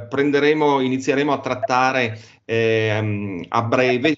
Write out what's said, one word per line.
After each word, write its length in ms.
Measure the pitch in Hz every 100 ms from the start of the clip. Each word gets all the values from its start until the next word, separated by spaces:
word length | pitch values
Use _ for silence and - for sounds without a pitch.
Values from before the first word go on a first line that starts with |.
| 110
prenderemo, 720 | 135 143 143 147 156 151 139
inizieremo 520 | 131 131 139 135 147
a 80 | 135
trattare, 800 | 127 127 131 127 131 135 120 110 - -
ehm, 1000 | - 113 113 113 110 107 107 101 101 90 82
a 140 | 113
breve, 540 | 117 127 127 123 151